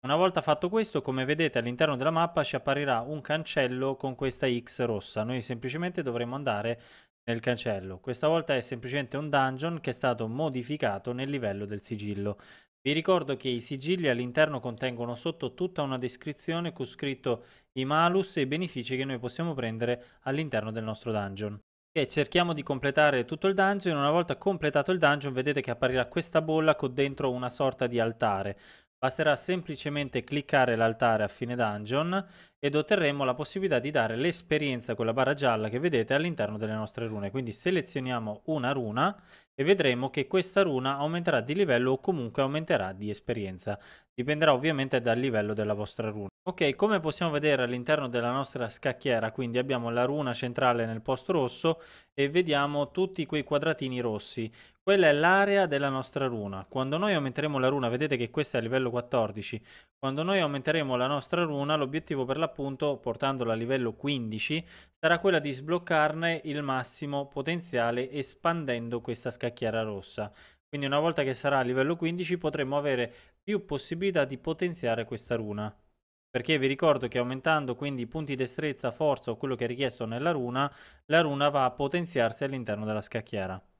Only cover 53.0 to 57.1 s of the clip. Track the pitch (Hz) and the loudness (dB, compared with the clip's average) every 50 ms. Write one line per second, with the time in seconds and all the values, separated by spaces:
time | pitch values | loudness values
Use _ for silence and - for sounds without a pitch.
53 | 185 190 190 - 160 - - 151 139 - 196 - 156 - 151 - 143 127 127 123 | -2 -2 0 -4 -4 -2 -2 -2 0 2 0 2 2 2 0 0 -2 -4 -2 0
54 | 120 120 107 104 - - - - 113 110 - - - - _ _ _ - 202 196 | 0 0 -2 -2 -6 -8 -6 -6 -6 -6 -8 -14 -20 -20 _ _ _ 4 6 8
55 | 180 156 147 147 156 170 185 196 196 202 202 196 190 160 143 139 143 139 135 131 | 8 8 6 6 6 6 6 6 6 4 4 4 4 4 2 0 0 0 0 -2
56 | 127 - - 139 139 131 120 113 104 101 98 95 95 _ - 131 131 135 143 165 | -4 -4 -2 -2 0 0 0 -2 -4 -6 -6 -8 -10 _ -4 -2 -2 0 0 0
57 | 196 214 | 0 2